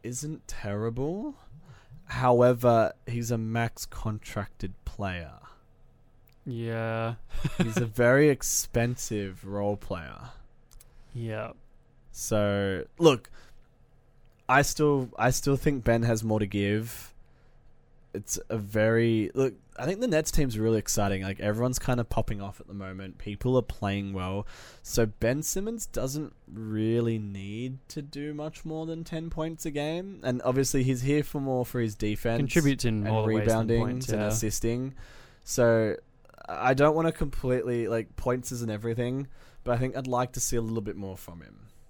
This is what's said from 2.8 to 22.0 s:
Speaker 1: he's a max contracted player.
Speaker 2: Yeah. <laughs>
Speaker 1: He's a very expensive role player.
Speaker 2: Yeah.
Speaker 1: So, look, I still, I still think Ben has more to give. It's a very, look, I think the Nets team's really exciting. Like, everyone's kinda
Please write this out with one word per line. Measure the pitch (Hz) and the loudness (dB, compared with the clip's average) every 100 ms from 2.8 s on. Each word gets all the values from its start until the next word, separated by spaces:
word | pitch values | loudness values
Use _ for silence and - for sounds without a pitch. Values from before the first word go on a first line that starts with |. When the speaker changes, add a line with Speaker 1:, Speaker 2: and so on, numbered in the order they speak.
| 107 - - | 4 0 -8
Speaker 1:
he's | 117 117 | -6 -2
a | 117 | -2
max | 110 117 117 - - | 0 0 -2 -4 -12
contracted | - 110 107 - - 101 - 95 95 - | -6 -6 -6 -6 -8 -8 -8 -10 -8 -12
player. | - 98 90 80 57 - - _ _ - _ - - - - - | -6 -6 -6 -10 -16 -20 -20 _ _ -20 _ -20 -20 -20 -16 -10
Speaker 2:
Yeah. | 117 117 113 113 113 113 117 - - | -6 -4 -4 -2 -2 -2 -6 -4 -2
<laughs> | - - | -2 0
Speaker 1:
He's | 117 110 | 0 0
a | 117 | -2
very | 107 120 135 151 | 4 6 8 6
expensive | 131 - - - 120 120 123 - 107 98 92 95 | 4 0 -2 0 0 0 -2 -4 -4 -4 -8 -8
role | 101 101 101 | -2 0 -2
player. | - 90 71 50 120 - - - - - - - - | -6 -8 -10 -14 -16 -18 -20 -20 -20 -20 -20 -20 -14
Speaker 2:
Yeah. | 120 113 107 113 - - - _ - - | -10 -6 -6 -8 -12 -20 -20 _ -20 -18
Speaker 1:
So, | - - 107 104 101 98 92 - - | -10 0 2 2 2 0 -2 -6 6
look, | 165 123 - - - - - _ - - _ _ - _ - | 6 6 -2 -20 -20 -20 -20 _ -20 -20 _ _ -20 _ 2
I | 131 | 4
still, | 139 - 151 143 127 - | 4 2 4 4 0 2
I | 120 | 2
still | 127 139 139 | 2 2 2
think | 156 139 | 2 2
Ben | 117 117 | 2 4
has | 117 113 | 4 2
more | 110 107 | 2 0
to | 104 | 0
give. | 101 101 107 117 - - - - - - - - - _ - - | 0 2 0 -2 -12 -16 -20 -20 -20 -20 -20 -20 -20 _ -20 -12
It's | 101 - - - | -12 -6 -8 -4
a | 113 | -6
very, | 101 107 110 113 117 110 104 | -2 2 4 6 4 4 2
look, | - 131 98 _ - | 2 0 -2 _ -6
I | 139 | -4
think | 196 | -2
the | 247 | 2
Nets | 160 156 | 2 4
team's | - 139 107 | 2 2 2
really | 110 113 | 2 2
exciting. | - - 101 95 | 0 0 0 0
Like, | 95 95 | -4 -4
everyone's | 104 107 127 123 | -2 0 -2 0
kinda | - 123 | 0 -2